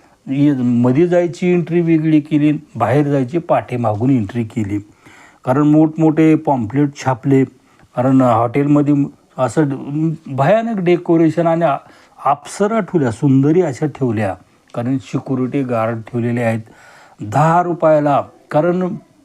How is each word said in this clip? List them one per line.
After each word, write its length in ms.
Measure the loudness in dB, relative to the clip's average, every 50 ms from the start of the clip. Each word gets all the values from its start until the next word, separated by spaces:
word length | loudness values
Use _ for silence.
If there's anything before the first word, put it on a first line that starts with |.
| _ _ _ _ _
ये-, 300 | -6 0 2 2 2 2
मध्ये 500 | 2 0 0 2 2 2 2 2 2 2
जायची 460 | 2 2 0 0 -2 -4 -2 0 0
एंट्री 280 | 0 0 0 0 -2 0
वेगळी 400 | 2 2 2 2 2 2 2 2
केली, 380 | 2 0 0 0 2 0 0 -2 -6 _ -6
बाहेर 300 | -4 -2 0 2 0 0
जायची 320 | 0 0 -2 -2 -2 -4 -6
पाठीमागून 720 | -2 0 -2 -2 -2 -4 -6 -4 -2 -2 -2 0 0 0
एंट्री 340 | 0 0 0 -4 -4 -6 -6
केली. 400 | -4 -6 -6 -6 -4 -6 -8 -8 -12 _ _ _ -20 -20 -20 -20 -20 _ _ -4
कारण 180 | 0 0 2
मोठमोठे 720 | 4 4 4 4 4 2 2 0 0 2 4 4 4 4 2
पॉम्पलेट 540 | 2 0 -2 -2 -2 -4 -4 -2 -2 -2 -2 -4 -6 -6
छापले, 400 | -6 -6 -2 0 2 2 2 2 0 -4 _ _ _ _ _ _ _ _
कारण 240 | -2 0 2 4 4
हॉटेलमध्ये 760 | 4 4 2 2 0 0 -2 -2 0 2 2 2 2 2 0 0 0 -4 -8 _ _ _ _ -4
असं 300 | -4 -2 0 -2 -2 -2
ड-, 460 | -4 -6 -8 -8 -4 -4 -2 -4 -4 -6 _
भयानक 540 | -8 -4 -2 0 2 2 0 0 -4 -6 -2
डेकोरेशन 680 | 0 0 0 0 0 0 2 2 2 2 2 0 0
आणि 180 | 0 0 2 0
आ-, 120 | 0 -2 -4 -8 -16 -20 -20 _ _ _ -4 -2
अप्सरा 560 | -2 -2 -2 -6 -14 -4 -2 -2 0 0 -2
ठेवल्या, 300 | -4 -2 0 0 0 0
सुंदरी 520 | -2 0 2 2 4 4 4 4 2 2
अशा 240 | 0 0 -2 -4 -6
ठेवल्या, 480 | -6 -4 -4 -4 -2 -2 -2 -4 -4 -6 -10 -16 _ _ _ _ _ -10
कारण 240 | -8 -4 -4 -4 -4
सिक्युरिटी 640 | -6 -8 -8 -8 -6 -4 -4 -4 -4 -4 -4 -4
गार्ड 340 | -4 -2 -2 -2 -2 -4 -4
ठेवलेले 440 | -6 -10 -8 -6 -4 -4 -2 -2 -2
आहेत. 200 | -2 -2 -4 -4 -8 -12 -20 -20 -20 -20 -20 -20 -20 _ _ -14
दहा 400 | -12 -4 0 0 2 2 2 2
रुपयाला, 600 | 0 0 -2 0 2 4 4 4 2 2 0 0 -2 -6 -14 _ _ _
कारण 460 | -2 0 0 0 0 -2 -4 -6 -6 -10 -14 _ _ _